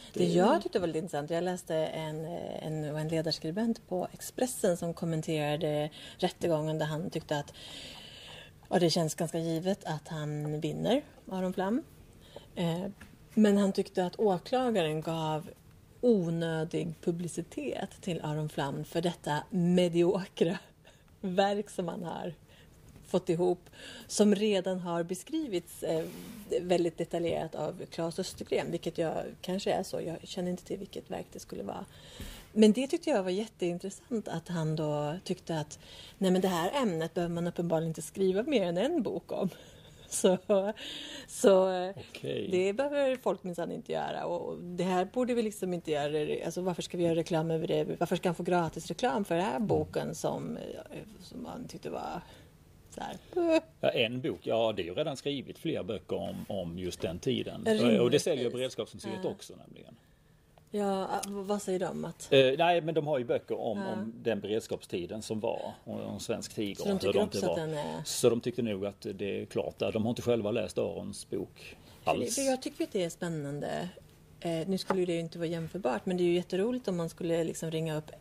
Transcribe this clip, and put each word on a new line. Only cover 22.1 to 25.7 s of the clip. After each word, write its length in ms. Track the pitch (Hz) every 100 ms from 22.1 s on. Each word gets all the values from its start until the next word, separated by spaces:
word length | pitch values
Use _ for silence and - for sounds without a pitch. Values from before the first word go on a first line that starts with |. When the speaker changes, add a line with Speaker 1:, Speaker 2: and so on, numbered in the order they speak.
| - 180 151 - - - - - - -
Speaker 1:
fått 220 | 185 -
ihop, 420 | 165 180 180 - - - - -
som 280 | - 208
redan 460 | 196 220 196 180 185
har 220 | 175 170
beskrivits, 800 | 170 185 - 320 294 185 -